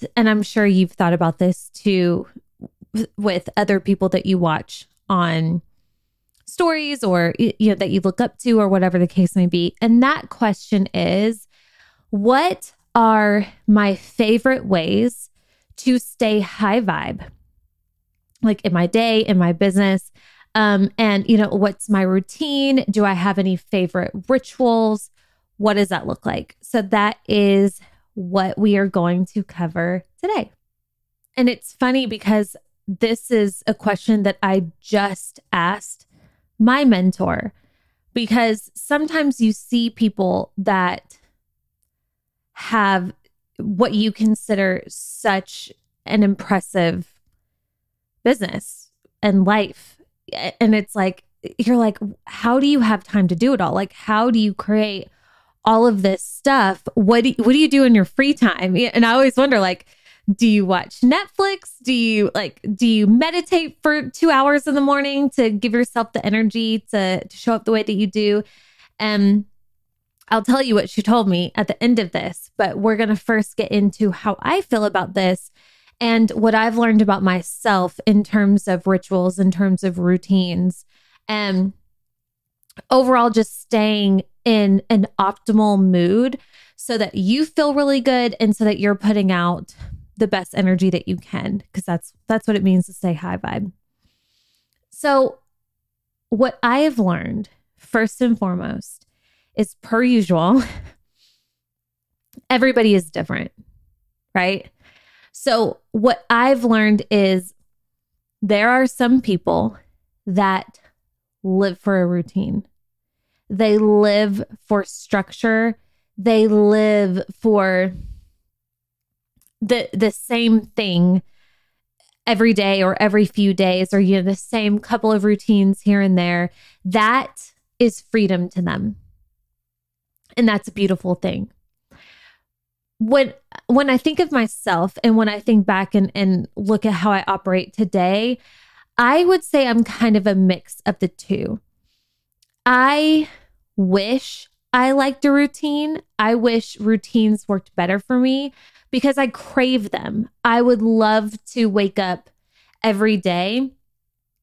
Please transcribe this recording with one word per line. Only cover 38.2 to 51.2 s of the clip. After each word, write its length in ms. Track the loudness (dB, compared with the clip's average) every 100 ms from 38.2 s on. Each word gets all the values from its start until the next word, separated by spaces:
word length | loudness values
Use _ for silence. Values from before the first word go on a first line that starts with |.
| -2 0 0 -2 -8
sometimes 640 | -18 -4 -4 -2 -2 -2 0
you 100 | 0
see 400 | -2 -4 -4 -4
people 640 | -2 -2 0 -2 -2 -4 -6
that 600 | -2 0 -2 -4 -12 _ _ _ _ _ _ _ _ _ _ _ _ _ _
have 600 | -20 -4 0 0 0 -2 -12 _ _ _ -10
what 360 | -6 -2 0
you 160 | 0 -2
consider 720 | 0 -2 -2 -2 -2 -2 -2 -8
such 840 | -18 -18 -6 -4 -4 -6 -16 -20 -20 _ _ -4
an 180 | 0
impressive 880 | 2 0 -2 -4 -2 -2 -2 -2 -10 _ _ _ _ _ _ _ _ _ _ _
business 640 | -2 0 -2 -8 -12 -18 -20 _ _ _
and 220 | 0 2
life. 520 | 2 2 -2 -8 -20 _ _ _ -16
A-, 280 | -10 -10 0
and 140 | 2
it's 220 | 2 0 -4
like, 260 | -4 -4